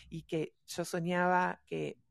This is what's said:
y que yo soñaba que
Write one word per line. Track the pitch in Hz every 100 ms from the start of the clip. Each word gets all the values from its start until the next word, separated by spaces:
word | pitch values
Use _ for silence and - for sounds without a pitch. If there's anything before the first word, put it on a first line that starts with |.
| -
y | 165
que | - 165 - - -
yo | -
soñaba | 170 180 170 180 180 180 180 - _
que | 160 151 - _